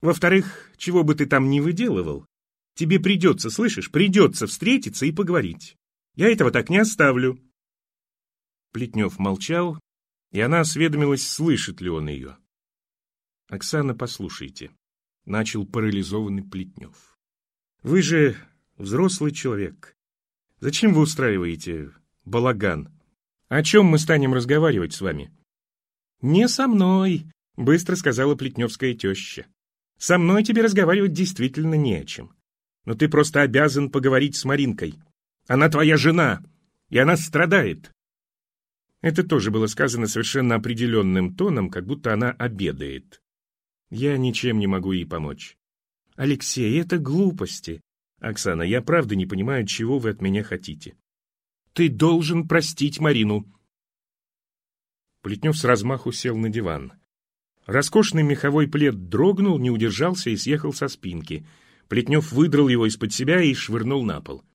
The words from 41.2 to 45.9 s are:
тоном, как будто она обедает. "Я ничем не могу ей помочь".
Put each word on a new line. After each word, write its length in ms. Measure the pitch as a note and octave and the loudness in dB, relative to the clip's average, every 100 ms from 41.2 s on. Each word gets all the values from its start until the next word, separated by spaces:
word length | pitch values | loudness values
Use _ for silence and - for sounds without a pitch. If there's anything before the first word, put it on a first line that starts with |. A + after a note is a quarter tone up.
| F#2 F#2 | 0 -2
тоном, 340 | G3 C#3 F#2 | -2 0 -2
как 160 | F2+ F2+ | -6 -8
будто 260 | C#3+ A#2+ | -6 -4
она 200 | G#2+ A#2+ | -2 -2
обедает. 880 | - A#2+ G#2 F#2 C#2 C#2 C2+ _ _ _ _ _ _ _ _ _ | -4 -8 -4 -6 -6 -10 -12 _ _ _ _ _ _ _ _ _
"Я 260 | G#2+ C#3 C#3 | -4 -2 0
ничем 400 | B2+ A2+ B2 A2 | -2 -2 -2 0
не 80 | G2+ | 0
могу 280 | F#2+ F#2 | -2 -2
ей 120 | F#2+ E2 | -4 -4
помочь". 500 | E2 D2+ C2 - _ _ _ _ | -8 -8 -10 -18 _ _ _ _